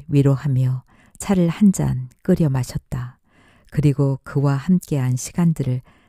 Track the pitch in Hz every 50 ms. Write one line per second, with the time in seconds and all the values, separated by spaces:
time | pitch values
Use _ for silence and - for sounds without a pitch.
0 | - - 147 143 135 139 139 127 - 147 131 127 131 127 131 127 - _ _ _
1 | _ _ - - - - 202 180 175 170 165 - 214 202 190 - 151 135 131 127
2 | 127 127 - _ - - 180 - 170 147 131 131 123 - - - - _ - 127
3 | 123 123 - _ _ _ _ _ _ _ _ _ _ _ - - 139 147 135 -
4 | 139 139 135 - - - - 143 139 143 139 135 - - 185 180 - - 160 139
5 | 127 127 127 127 - - - - 175 170 156 - 139 127 127 127 - _ _ _
6 | _